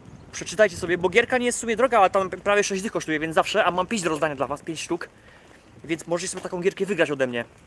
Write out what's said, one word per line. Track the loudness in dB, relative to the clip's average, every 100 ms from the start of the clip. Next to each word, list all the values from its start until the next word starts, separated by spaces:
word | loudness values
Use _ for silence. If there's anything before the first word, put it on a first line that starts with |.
| -20 -20 -18
przeczytajcie | -12 -6 2 2 2
sobie, | -2 0
bo | 2
gierka | 2 2 0
nie | 0
jest | -2
w |
sumie | -4 0
droga, | 2 6
ale | 6
tam | 4 0
prawie | -2 0 2
sześć | 2 -2
dych | -4
kosztuje, | -4 -2 -2
więc | 2 2
zawsze, | 4 2 2
a |
mam | 2 -2
pięć | -2
do | 0
rozdania | 0 0 -2
dla | -4
was, | -4
pięć | -8 -10
sztuk. | -6 -6 -6 -18 -20 -20 -20 -20 -20 -18
Więc | -8 -8 -4
możecie | -4 -4
sobie | -8
taką | -8 -2
gierkę | -2 -2 -2
wygrać | 0 0
ode | 0 -2
mnie. | -2 -6 -14